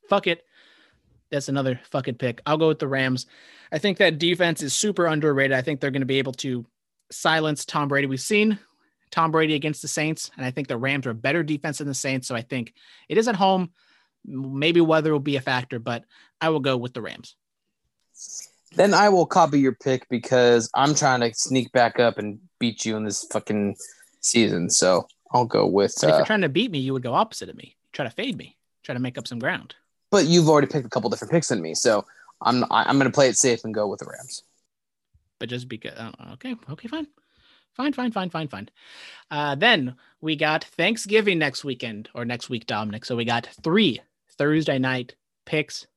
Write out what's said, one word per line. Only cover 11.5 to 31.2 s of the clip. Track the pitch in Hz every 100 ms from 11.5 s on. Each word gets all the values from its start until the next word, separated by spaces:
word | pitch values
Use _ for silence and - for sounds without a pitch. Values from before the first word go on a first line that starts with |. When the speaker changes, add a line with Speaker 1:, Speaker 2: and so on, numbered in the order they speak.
| 151 160 139
Speaker 1:
than | 143
the |
Saints. | 131 139 131 -
So |
I | 120
think | 120 131 113 _ _ - _
it | 180
is | 226
at | 190
home. | 196 185 180 _ _ _ _ _
Maybe | - 131 135 135 156 170
weather | 160 160 156
will | 151
be | 143 139
a |
factor, | 131 127 123 123
but | 117 117 _ _ _ _
I | 160
will | 156
go | 135 127
with | 123
the | 127
Rams. | 104 50 - _ _ _ _ _ _ _ _ - - - - _ _
Speaker 2:
Then | - 202
I | 180 208
will | 190 156
copy | 185 160 143
your | 135
pick | - 139 131 -
because | 120 - 127 120 120 113
I'm | - 139
trying | 143 143 127
to | 117
sneak | 113 - 131 123
back | 131 117 -
up | 117 110
and | 107 104 _ _
beat | 120 104 110
you | 110
in |
this | 107 98 -
fucking | 107 - 107 101 104 - - _ _
season. | - 117 107 90 85
So | - 90 90 - _ _
I'll | 123
go | 120 104 98
with, | 95 98 -
Speaker 1:
But | 151
if |
Speaker 2:
uh, | 156
Speaker 1:
you're | -
trying | 214
to | 165
beat | 143 240
me, | 151
you | 131
would | 135
go | 123
opposite | 147 220 - 92
of | -
me. | - _ _
Try | - 123
to |
fade | - 262 -
me. | - _ _ _
Try | -
to | 123
make | 127 127
up | 117
some | 120
ground. | 135 175 - - _ _ _
Speaker 2:
But | 202
you've | 156 175 160
already | 151 139
picked | 151 117
a |
couple | 127 107
different | 110